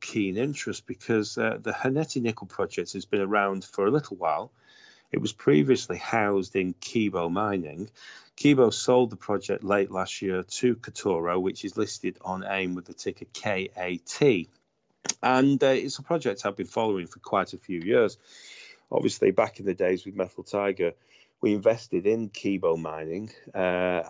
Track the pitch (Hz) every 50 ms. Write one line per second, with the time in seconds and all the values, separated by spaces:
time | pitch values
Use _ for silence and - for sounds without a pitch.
0 | - - - 113 101 95 90 107 127 147 143 - - 117 95 - - - - -
1 | - - 113 107 104 - - 117 113 110 110 110 107 110 98 - - 131 131 151
2 | 160 - - 135 117 117 113 - - - - - 95 87 - - 85 - - 98
3 | - - - 104 98 95 107 104 101 98 98 95 95 - - - 98 107 135 151
4 | 143 - 98 90 90 80 76 80 110 - _ _ _ _ - - - - - _
5 | _ _ - - - 107 - - - 139 147 151 147 135 123 - - - 90 87
6 | - - - 113 104 104 101 98 92 95 - 98 92 90 90 - - - - 117
7 | 107 101 92 87 85 82 87 98 107 104 101 92 80 76 73 82 104 110 _ -
8 | - - - - - _ _ - - 147 143 131 123 110 - - - - 127 127
9 | 123 113 110 - - - 104 95 - - 98 - - 95 101 104 98 - 95 92
10 | 92 - - - 104 95 92 92 92 - - - - 123 117 117 - - - -
11 | - 104 90 82 85 87 90 92 92 95 92 - - 98 - 110 107 - - -
12 | - - 92 - - 92 95 95 95 101 98 98 95 90 90 90 - - - -
13 | - 98 90 - - - - - - 110 101 92 95 95 - 92 90 90 90 87
14 | - - - - 147 143 110 90 78 - _ _ _ _ _ _ _ _ _ _
15 | - - - - - 123 127 127 139 139 139 127 143 135 131 107 - 139 - -
16 | 139 - 170 165 - 123 98 - - 101 98 - 92 - - 117 113 110 101 92
17 | 85 82 - - - - - 98 90 - - - - - 90 85 82 98 123 123
18 | 113 101 - - _ - - - - - - - - - - _ _ - - -
19 | - 107 - - 110 98 92 110 110 98 - - 98 98 90 95 92 90 92 90
20 | - 101 101 98 92 90 - - 87 - - 101 101 101 95 95 90 85 - _
21 | _ _ _ _ _ _ _ _ - 107 104 101 95 113 113 120 - - 95 90
22 | 90 104 113 113 113 101 - - - 104 98 90 92 85 82 82 80 78 78 80
23 | 80 80 82 98 110 110 - - - - - 98 92 92 90 90 90 90 90 85
24 | 82